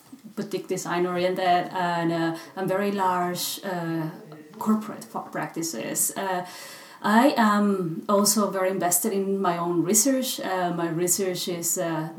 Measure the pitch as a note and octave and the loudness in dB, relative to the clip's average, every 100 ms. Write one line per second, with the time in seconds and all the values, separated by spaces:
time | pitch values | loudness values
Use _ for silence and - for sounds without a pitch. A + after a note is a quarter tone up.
0 | - - - - G3 F3+ - F3+ - F3 | -20 -20 -12 -10 -6 -6 -4 -6 -2 0
1 | F3 F3 F#3 F#3 F#3 F3 - F#3 F3 E3+ | 0 0 0 2 4 2 2 -2 0 0
2 | E3+ E3 E3 E3 - - F#3 F#3+ G3+ G3+ | 0 0 0 -2 -8 -6 -2 0 0 0
3 | F#3 F3+ F3 D3+ - - G3 F3 E3 E3 | 0 2 0 -2 -4 -6 -4 -4 -2 -2
4 | D#3 - - - - - - G#3+ - - | -4 -6 -14 -18 -16 -6 0 0 -2 -12
5 | - F#3+ - - D3+ - E3 - A2 D#3+ | -10 -10 -8 -6 -6 -6 -6 -6 -6 -2
6 | - - G3 F3+ F3+ - - - - - | -2 -2 -2 -2 -4 -10 -16 -16 -18 -4
7 | - A3 C#4 C4 G#3+ G#3 G#3 G3 E3+ E3 | 4 6 8 6 4 6 4 2 0 -4
8 | - G3+ G3+ A3 G3 F#3+ F#3 F#3+ F3 F3 | 2 4 4 4 2 2 0 0 2 2
9 | A3 G3 G3 G3 F3+ E3+ F3 F3 D#3+ A3 | 0 0 0 0 0 0 0 2 2 4
10 | C#4 C4 A#3+ - F#3+ F#3 F3 E3+ E3+ D#3+ | 4 2 0 -4 -4 -2 0 0 -2 0
11 | F3+ F#3+ F#3+ F3 - E3+ E3+ - E3+ D#3 | 0 0 0 -2 -4 -4 -4 -2 -2 -4
12 | D#3+ | -6